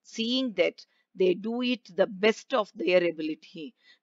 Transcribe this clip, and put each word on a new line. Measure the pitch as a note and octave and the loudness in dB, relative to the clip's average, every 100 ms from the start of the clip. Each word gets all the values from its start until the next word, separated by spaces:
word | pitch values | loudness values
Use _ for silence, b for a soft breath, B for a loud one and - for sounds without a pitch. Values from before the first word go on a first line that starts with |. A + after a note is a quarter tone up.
seeing | - - A3+ C4 C4 | -16 -6 -2 0 -2
that | F#3 E3 - - _ _ - | 0 0 -2 -16 _ _ 0
they | F#3 | 0
do | F3 G#3+ A#3+ | 0 -4 -4
it | B3 B3 - F3 | -2 -4 -6 -2
the | F3+ | -2
best | F#3+ G#3+ A3 - | 2 0 0 -2
of | B3+ G3+ | -2 -2
their | G#3 G3+ F3+ | -4 2 4
ability." | F3 D#3+ D#3 D3+ - F3+ C#3 - b b | 4 0 -6 -6 -12 -16 -16 -16 b b